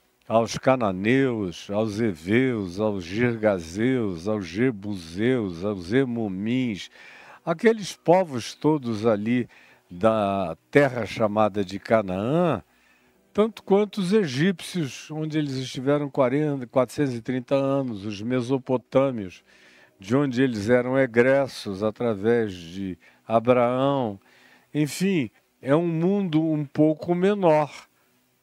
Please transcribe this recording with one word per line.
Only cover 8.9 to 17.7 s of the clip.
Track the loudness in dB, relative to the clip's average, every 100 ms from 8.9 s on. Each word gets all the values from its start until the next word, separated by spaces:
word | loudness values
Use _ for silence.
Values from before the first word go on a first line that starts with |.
| -2
ali | 0 0 0 -2 -4 -10 _ _ _
da | 0 2 2 0 0 -4 -6 _
terra | 4 4 0
chamada | -6 -2 0 2 2 0
de | -6 -6
Canaã, | 0 0 2 -4 -2 0 0 -2 -8 _ _ _ _ _ _
tanto | -2 -2 -2
quanto | 2 2 2 -2
os | 0
egípcios, | 2 0 0 0 0 -6 -6 -6 -8 -12
onde | -8 -4 -2
eles | -2
estiveram | -4 -6 -4 0 0 0
quarenta, | 2 2 2 0 -2 -2
quatrocentos | 0 0 0 -2 -2
e |
trinta | -4 -6 0 0
anos, | 2